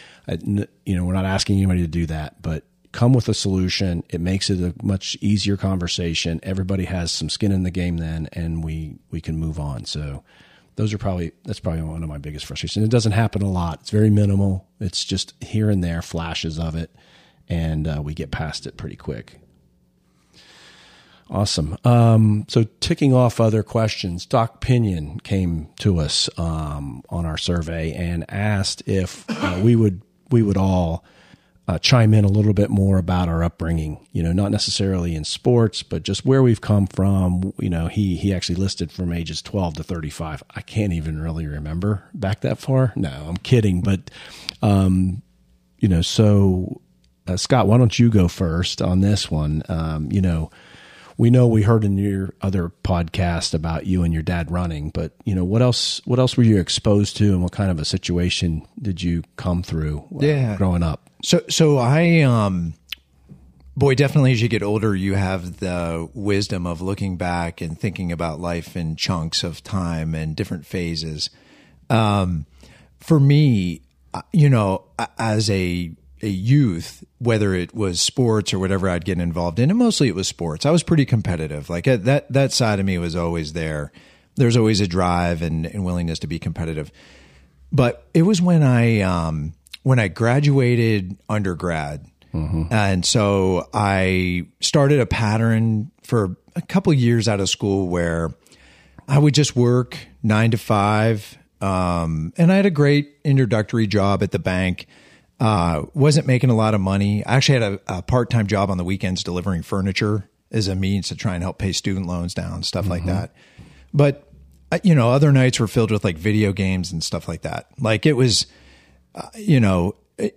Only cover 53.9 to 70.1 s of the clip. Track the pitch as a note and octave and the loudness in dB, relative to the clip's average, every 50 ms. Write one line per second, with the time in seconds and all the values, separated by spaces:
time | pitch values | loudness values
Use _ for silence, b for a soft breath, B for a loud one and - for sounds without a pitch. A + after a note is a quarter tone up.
53.9 | F#2 F#2 F2 E2+ E2 D#2+ D#2 E2+ F2 E2+ E2 C#2 E2+ F2+ F2+ F2 D#2+ D2+ D2 D#2 | 0 0 0 0 0 -2 -2 -4 -4 -4 -4 -4 -4 -4 -4 -4 -4 -6 -8 -6
54.9 | - E2+ E2+ D#2+ - _ _ - F#2+ F#2 F2+ F2+ G2+ A#2 B2+ B2 A2+ - - - | -6 -6 -8 -8 -10 _ _ -4 -2 0 0 0 2 2 2 2 2 0 -2 -4
55.9 | - - - - B2 B2 B2+ B2+ - - A#2+ A2+ G#2+ G2 D#2 - - - - A2+ | -6 -6 -4 -2 0 2 2 2 2 4 4 6 6 4 2 0 -2 -2 2 2
56.9 | G#2 G#2 G#2 G2 - - G#2 G#2 G2 F2+ F2+ F2 - - G#2 F#2+ F2+ D#2 D2+ - | 4 4 2 0 0 2 2 2 4 2 0 -2 -2 -2 -2 -2 -2 -2 -2 -4
57.9 | - F#2 - - F2 F2 F2 F2+ - - F#2+ E2+ D#2+ D#2 - - _ - - G2+ | -4 -4 -2 -2 0 0 0 0 0 0 0 -2 -2 -2 -6 -10 _ -8 -6 -6
58.9 | F2+ D#2+ F2 F2 E2+ E2+ D#2 - _ - - F#2 F2 F2 F2+ - D#2+ D#2+ D#2 D2+ | -6 -4 -2 -2 -2 -2 -4 -8 _ -8 -4 -2 -2 -2 -4 -4 -4 -4 -4 -4
59.9 | D2 C#2+ - - - C#3+ C#3 D3 D3+ C#3+ C3 A2+ G#2 F#2 G2+ F#2 F2+ F2 E2+ E2 | -4 -6 -8 -12 -6 -2 0 0 2 2 0 -2 0 0 0 2 2 2 0 0
60.9 | D2 - _ _ _ _ - - - F3 - - D3 - E3 D3+ D3 C3+ A#2+ A#2+ | -2 -6 _ _ _ _ -2 0 0 0 0 0 0 2 4 4 4 4 4 4
61.9 | C#3 D#3+ F3 E3+ E3+ E3 D3+ C3 A#2+ A2+ G#2 G2+ F#2+ F2+ E2+ E2 D#2+ - _ _ | 4 4 4 4 4 4 6 4 4 4 2 2 0 -2 -2 -4 -6 -10 _ _
62.9 | - - _ _ _ _ _ - - - - - _ _ - - - C3 C#3 C#3 | -18 -18 _ _ _ _ _ -20 -20 -20 -20 -20 _ _ -20 -12 -2 0 2 2
63.9 | C3 C3 D3 C3+ - D3+ C3+ C3 C3 A2 A2+ A#2+ A#2 G#2 G2+ G#2 G#2 A2 G2+ A2 | 4 4 2 2 4 4 4 4 4 4 2 0 0 -2 0 0 0 0 0 0
64.9 | G2+ F#2+ F#2 G2 F#2+ G2 G2 F#2 F#2+ F#2 F2 F2+ E2+ - - F#2 F2+ F2 E2+ E2+ | 0 0 0 0 0 0 0 0 -2 -4 -6 -8 -10 -8 -6 -4 -4 -4 -4 -4
65.9 | E2 E2 E2 - - A2+ G2 G#2 G2+ G2 G2+ - G#2 F#2 F2 F2 E2+ E2 F2+ F#2+ | -4 -6 -6 -8 -10 -6 -4 -2 0 -2 -2 -4 -4 -6 -4 -6 -6 -6 -6 -6
66.9 | G2+ - G2+ F#2+ F#2 E2 F2+ F2+ F2 F2 E2+ E2+ E2 - F2 E2 E2 - - G#2+ | -6 -4 -6 -6 -6 -4 -4 -4 -4 -4 -4 -6 -6 -8 -10 -10 -8 -6 -6 -6
67.9 | D#2+ - F#2 F2 E2+ D#2+ E2+ E2 D#2 D2 F2 F2 F2 E2+ D#2+ - - F2+ E2+ D#2+ | -6 -6 -6 -6 -4 -4 -4 -6 -6 -6 -6 -6 -6 -6 -8 -8 -8 -8 -6 -6
68.9 | D#2+ - - - F#2+ E2+ D#2+ D#2+ - - - F2 D#2 - - - - F#2+ F2+ E2+ | -6 -6 -4 -4 -4 -4 -4 -4 -6 -6 -6 -6 -8 -12 -12 -8 -6 -6 -4 -4
69.9 | E2+ D#2+ D#2+ D#2+ | -4 -4 -4 -4